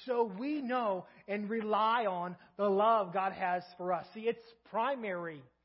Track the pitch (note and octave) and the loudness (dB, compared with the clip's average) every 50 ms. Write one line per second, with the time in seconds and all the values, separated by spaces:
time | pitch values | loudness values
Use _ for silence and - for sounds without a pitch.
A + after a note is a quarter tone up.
0 | - C4 B3 A#3+ A#3+ A3 F#3 F#3+ B3 C#4+ D4+ D4+ C4+ A#3 B3+ B3+ A#3+ G#3+ G3 F#3 | -6 -2 0 2 2 0 0 -4 -4 -4 -2 -2 -2 -2 0 0 0 0 0 -2
1 | F3 - - - - - G3+ G#3+ G#3 G3+ A3+ A3+ G#3+ G#3+ G#3 G3+ G#3+ A3 A3+ A#3+ | -4 -8 -16 -20 -8 -6 -4 -4 -2 -2 -2 -2 0 0 2 2 4 4 4 4
2 | A#3 G3+ F#3 F3 F3 F3+ F3+ - - - _ - G3+ G#3 G3 F#3+ G#3 A3+ A3+ A3 | 2 0 -2 -2 -4 -6 -8 -10 -16 -16 _ 0 2 4 4 6 6 6 6 4
3 | G3+ F3+ E3+ G3 F#3 G3 F#3+ - F#3+ F3+ F3+ F3+ F3 - - - F3+ F3+ F3+ E3 | 4 2 -2 -2 -2 -2 -2 -2 -2 -2 0 -2 -4 -8 -12 -8 -4 -2 -2 -2
4 | D3+ - - A3 A3 A3+ A#3 A3+ - - - _ _ - - G#3+ A3+ C4 C#4 C4 | -4 -8 -12 -4 -2 -2 -2 -2 -8 -18 -20 _ _ -8 -4 -2 -2 -2 -2 -4
5 | A3+ G3+ F#3 F3 E3+ E3 D#3 D3 C3 B2 _ _ _ | -4 -4 -4 -4 -6 -8 -10 -12 -16 -20 _ _ _